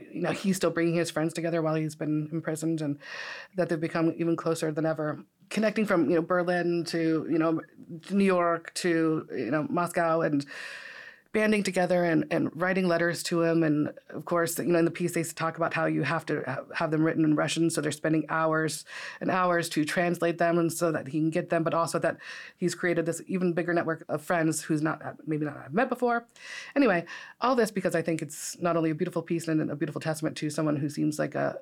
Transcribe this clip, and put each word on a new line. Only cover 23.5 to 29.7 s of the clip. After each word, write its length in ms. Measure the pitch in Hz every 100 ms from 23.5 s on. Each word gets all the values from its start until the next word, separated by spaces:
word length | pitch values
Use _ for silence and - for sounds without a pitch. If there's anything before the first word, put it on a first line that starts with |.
bigger 220 | 170 165
network 320 | 170 165 160 -
of 140 | 151
friends 400 | - 175 160 147
who's 180 | - 151
not, 220 | 156 151 127 - -
maybe 180 | 151
not 180 | 151 127
have 120 | -
met 160 | 175 262
before. 360 | 240 240 240 240 - - - -
Anyway, 300 | - 247 175 165 - - -
all 120 | 240
this 160 | 247 220
because 240 | 190 185
I 60 | 165
think 220 | 160 160
it's 360 | 156 - - -
not 200 | 175 165
only 100 | 160
a 60 |
beautiful 260 | 156 180 170
piece 280 | 165 165 165
and 220 | 156 147